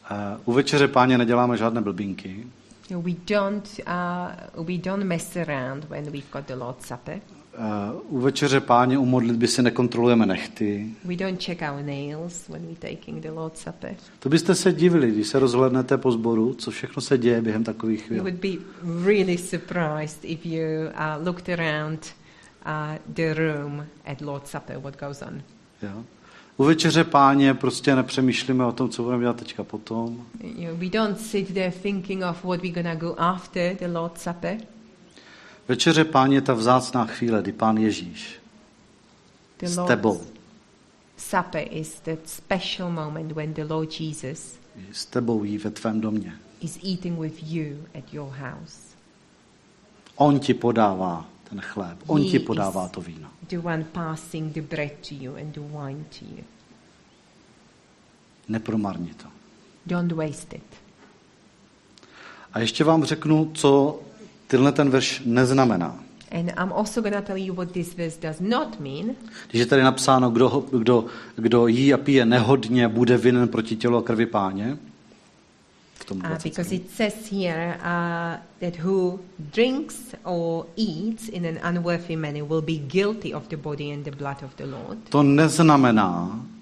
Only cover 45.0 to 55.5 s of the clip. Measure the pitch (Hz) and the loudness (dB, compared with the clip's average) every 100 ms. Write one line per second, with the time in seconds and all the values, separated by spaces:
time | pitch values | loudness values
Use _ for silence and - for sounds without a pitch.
45 | - 127 117 110 104 104 104 - 113 107 | -6 -2 0 0 -2 -4 -6 -6 -4 -2
46 | 107 107 90 - - - 165 - 196 180 | -2 -4 -6 -14 -20 -14 -14 -10 -6 -6
47 | 175 165 156 156 156 165 151 143 165 156 | -6 -6 -8 -8 -8 -6 -6 -10 -14 -16
48 | - 147 139 131 131 - 160 - - _ | -14 -12 -12 -12 -12 -12 -16 -20 -20 _
49 | _ _ _ _ _ _ _ _ _ _ | _ _ _ _ _ _ _ _ _ _
50 | - - 147 139 135 120 120 113 104 92 | -6 2 4 4 2 2 2 4 4 2
51 | 92 82 82 - - 101 - 107 87 87 | -2 -4 -8 -18 -14 -12 -10 -8 -10 -8
52 | 156 151 139 127 - 110 95 92 90 92 | 0 2 4 2 0 -2 -2 -4 -6 -10
53 | 85 78 76 - - 175 170 160 160 180 | -14 -16 -18 -18 -10 -8 -4 -4 -6 -6
54 | 160 160 - 165 156 156 147 156 147 - | -6 -8 -10 -8 -8 -8 -8 -6 -6 -8
55 | - 143 131 - 151 | -16 -14 -12 -12 -12